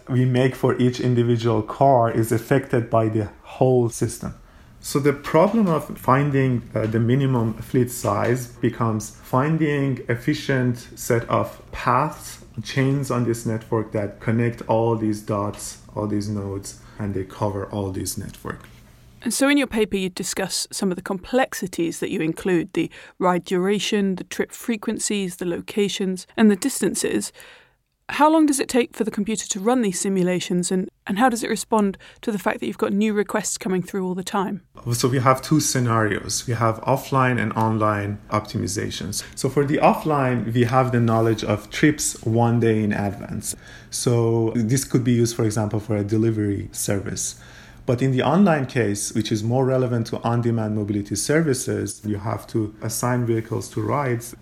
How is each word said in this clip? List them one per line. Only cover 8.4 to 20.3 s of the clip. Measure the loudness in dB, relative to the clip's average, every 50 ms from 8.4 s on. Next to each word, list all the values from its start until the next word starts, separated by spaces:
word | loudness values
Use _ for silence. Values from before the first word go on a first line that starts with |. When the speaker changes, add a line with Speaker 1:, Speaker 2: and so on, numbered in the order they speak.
| -2 -8
Speaker 1:
becomes | -10 -2 -2 -2 -2 0 -2 0 0 -2 -4 -8
finding | -14 -18 -14 -2 0 0 2 2 0 0 0 0 0 0 0 0 -2 -4 -2 -4
efficient | -4 -2 0 -2 -2 -2 -2 -2 0 0 2 0 -2 -2 -6 -18 -16
set | -12 -2 0 0 0 0 0
of | 0 0 0 -2 -6 -16 -20 -16
paths, | -14 -6 -2 0 2 2 2 0 -4 -10 -16 -16 -18 -18 -20 -16 -12 -12 -10
chains | -6 -2 0 2 2 2 0 -2 -2
on | -2 0 0
this | 0 -2 -2 -2
network | -4 -4 -4 -4 -2 -2 -2 -2 -2 -4
that | -4 -4 -4 -6 -8
connect | -4 -2 0 2 0 0 -2 -4 -4
all | 0 0 2 2 2 0
these | 0 0 -2 -2 -4
dots, | -4 -4 -2 -2 -2 -4 -6 -8 -12 -14 -14 -16 -20 -12 -8
all | -6 -4
these | -2 -2 -4 -4 -4
nodes, | -4 -6 -4 -6 -8 -8 -10 -12 -16 -18 -20 -20 -12 -8
and | -8 -6 -4
they | -6 -6
cover | -8 -6 -4 -4 -2 -2 -4 -6 -6
all | -6 -6 -4 -4
this | -6 -6 -6 -6 -8 -8
network. | -10 -12 -14 -14 -12 -12 -12 -12 -14 -20 -20 -20 -20 -20 -20 -20 -20 -20 -20 -8
Speaker 2:
And | -6 -4 0
so | 2 2 4
in | 4 2
your | 2 0
paper, | 0 -2 -2 0 0
you | -2 -2 -4
discuss | -4 -6 -8 -6